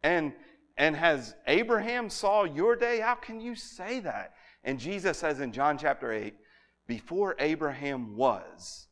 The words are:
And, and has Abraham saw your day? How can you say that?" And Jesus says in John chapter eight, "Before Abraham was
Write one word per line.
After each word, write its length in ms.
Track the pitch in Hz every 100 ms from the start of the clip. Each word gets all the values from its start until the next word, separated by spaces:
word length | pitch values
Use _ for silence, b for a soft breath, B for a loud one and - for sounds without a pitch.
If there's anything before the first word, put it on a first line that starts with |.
And, 320 | 151 175 151 113 B B _ -
and 180 | 151
has 400 | 151 170 143 113 - -
Abraham 640 | 160 226 226 214 247 220
saw 340 | - 202 208
your 320 | 190 143 208 233
day? 240 | 240 233
How 140 | 220
can 260 | 240 - 220
you 140 | 233
say 460 | 233 - - 185 254
that?" 340 | 180 107 90 b b b
And 160 | - 131
Jesus 400 | 131 202 180 156
says 220 | 160 135
in 120 | 135
John 260 | 107 143 147
chapter 340 | 151 135 127
eight, 220 | 110 107 - b b b b -
"Before 480 | 117 - 175 202 -
Abraham 760 | 147 156 151 131 143 135 117 104
was 720 | 131 101 92 - - - -